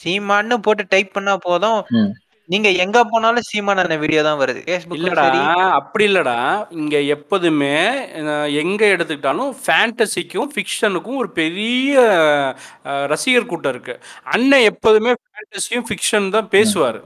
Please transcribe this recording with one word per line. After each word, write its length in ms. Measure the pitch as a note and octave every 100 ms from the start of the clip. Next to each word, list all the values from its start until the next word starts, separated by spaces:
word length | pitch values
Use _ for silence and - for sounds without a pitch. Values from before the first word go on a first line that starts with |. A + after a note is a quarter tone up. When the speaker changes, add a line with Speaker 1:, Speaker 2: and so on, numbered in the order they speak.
Speaker 1:
சீமான்னு 520 | E3 G3 G3+ G3+ G#3+ A#3+
போட்டு 220 | G#3 G#3+ F#3+
டைப் 240 | G3 G3
பண்ணா 240 | G3+ G3 G3
போதும், 480 | F3 F3 G#3 A3 F3+
Speaker 2:
ம். 240 | - G#2 - _ _ -
Speaker 1:
நீங்க 200 | G3+ G#3+
எங்க 340 | F3+ F#3 A3+
போனாலும் 380 | A3+ A3+ A3+ A#3+
சீமான் 360 | - G#3 G3+ G3
அண்ணன் 200 | F3 D#3
வீடியோ 240 | D3+ D#3
தான் 160 | D3+ D3+
வருது. 220 | C3 A#2+
Facebook-ம் 340 | - F3+ E3+ D#3
Speaker 3:
இல்லடா, 260 | F3+ E3+
Speaker 1:
சரி. 140 | C#3 C3 D3 F3 F#3
Speaker 3:
அப்படி 340 | D3+ C#3+ G#3 G#3
இல்லடா. 600 | F#3+ C#3 A#2 C3 G3 G#3+
இங்க 300 | E3+ D3+ D3
எப்போதுமே, 720 | C#3+ D3 - G3 F3 D3+ C#3 D3 G3 C4+ A3+
அஹ், 380 | D#3+ D3+ D3 D3
எங்க 340 | C#3+ E3 G3+ G#3+
எடுத்துக்கிட்டாலும் 720 | F3+ D#3+ D3 C#3 D#3+ C4+ -
ஃபேண்டசிக்கும் 920 | - E3 A3 A3+ G#3+ - - F#3+ C#4+
ஃபிக்ஷனுக்கும் 680 | G#3+ F3+ - G#3+ F3+ F3+ C4+
ஒரு 140 | G#3
பெரிய, 680 | - D#3+ F3+ A3 B3 C4+ C#4 A#3 F3+ D#3 D3 C3+ B2 - -
அஹ், 220 | C#3 C#3 C#3
ரசிகர் 400 | D3+ C4 B3 A3
கூட்டம் 260 | E3 C#3+
இருக்கு. 280 | B2 B2 A#2+ - -
அண்ணன் 360 | B2+ E3+ C4 C#4
எப்போதுமே 520 | G#3+ F3 G3+ G#3+ A3+
ஃபேண்டசியும் 760 | A#3+ _ G#3+ - G3+ - A#3+ A#3+
ஃபிக்ஷன் 440 | G3+ - G#3+ G3
தான் 140 | G#3
Speaker 2:
ம். 100 | A3 G3
Speaker 3:
பேசுவாரு. 460 | A3 F#3+ C3 A2